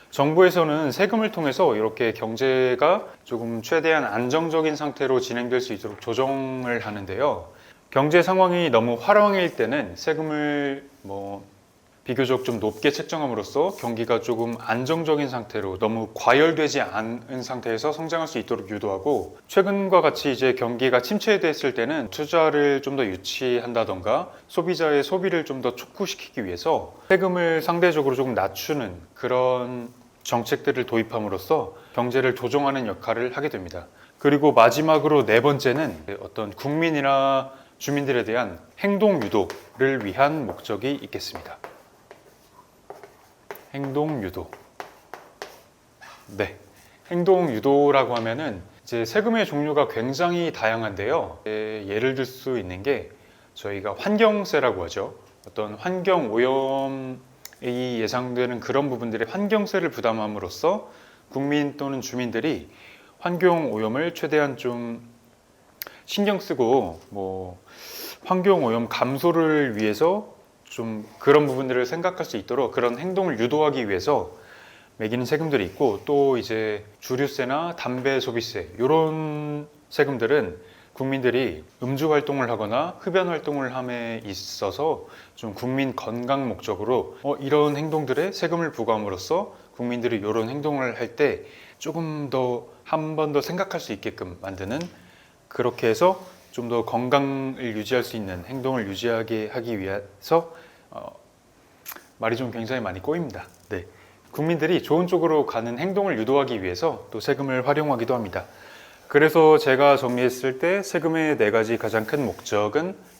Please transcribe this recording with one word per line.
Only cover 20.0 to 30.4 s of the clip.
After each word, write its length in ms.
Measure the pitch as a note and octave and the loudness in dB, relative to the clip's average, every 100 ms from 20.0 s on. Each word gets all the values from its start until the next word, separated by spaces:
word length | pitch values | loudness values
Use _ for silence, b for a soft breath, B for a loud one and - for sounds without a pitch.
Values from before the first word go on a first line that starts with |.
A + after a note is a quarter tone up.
같이 320 | D#3 - C#3+ | 4 2 -2
이제 220 | A#2 B2+ | 2 2
경기가 460 | B2 A#2+ A#2+ C3 B2 | 2 -2 0 2 2
침체됐을 760 | - G#3 A3 G3+ E3 D3 C3+ | 2 -2 2 2 2 0 -2
때는 360 | A#2+ A#2 D#4+ G#2+ | 0 -2 -2 -6
투자를 720 | - D3+ E3+ D#3 D3 C#3+ C3+ | -6 0 4 4 4 4 2
좀 140 | C3+ C#3 | 0 -2
더 100 | G#2+ | -2
유치한다던가 1200 | F#2 - - C3 A#2+ A#2+ A#2 G#2+ F#2 G2+ C#3 F#3 B - | -2 -8 -4 0 0 0 0 0 -2 0 0 -2 B -6
소비자의 540 | - E3 D#3+ D#3 C#3+ | -2 -2 0 2 2
소비를 440 | C#3 F#3 F#3 E3+ D3 | 2 0 0 0 -2
좀 160 | D3 | -4
더 140 | B2 - | -4 -4
촉구시키기 680 | - - F#3+ - - - | -10 -6 -6 -6 -10 -8
위해서 480 | G2 F2 E3 B2+ E2+ B - | -6 -4 0 0 -2 B 0
세금을 540 | F#3+ F#3+ F3+ E3+ D#3+ | 2 2 2 2 2
상대적으로 540 | D#3+ E3+ F3 D3+ C3+ B2+ | 0 2 4 4 2 2
조금 180 | C3 | 0
낮추는 640 | G2+ F#2+ - - D3 G#2 F2 E2 | 0 -2 -2 -4 -4 -4 -10 -18
그런 760 | - B2 B2+ B2+ B2+ B2 B2 A#2 - - _ | -8 -2 2 2 0 -2 -8 -12 -16 -20 _
정책들을 600 | - A#2+ | -4 -2